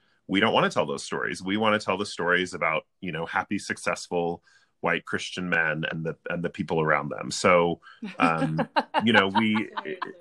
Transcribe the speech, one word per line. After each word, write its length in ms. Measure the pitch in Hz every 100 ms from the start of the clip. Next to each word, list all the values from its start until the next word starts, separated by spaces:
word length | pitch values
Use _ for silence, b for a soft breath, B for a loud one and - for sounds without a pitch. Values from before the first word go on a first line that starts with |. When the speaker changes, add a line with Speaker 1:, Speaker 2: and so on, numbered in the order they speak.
| _ _ -
Speaker 1:
we 100 | 95
don't 140 | -
wanna 160 | 101 190
tell 160 | - 76
those 160 | 69
stories. 380 | - 71 57 80
We 140 | 92 107
wanna 240 | 110 107
tell 160 | 107 95
the 100 | 104
stories 480 | - 85 90 90
about, 300 | 90 82 78 - -
you 100 | 92
know, 160 | 80 82
happy, 320 | 98 92 101
successful 840 | - - - 82 - 87 85 85 b b b _
white 240 | 87 85 -
Christian 420 | 98 - - 90
men 360 | 85 80 78 78
and 140 | 80
the, 120 | 80 78 -
and 160 | 85
the 60 | 85
people 300 | - 78 82
around 280 | 78 73 73
them. 220 | 55 64
So, 500 | - 101 87 85 - B B 208 -
um, 500 | 82 82 - 156 226 302
Speaker 2:
<laughs> 200 | - -
Speaker 1:
you 80 | 113
know, 160 | 107 98
we, 420 | 101 110 107 - -
Speaker 3:
Absolutely. 360 | - 65 - -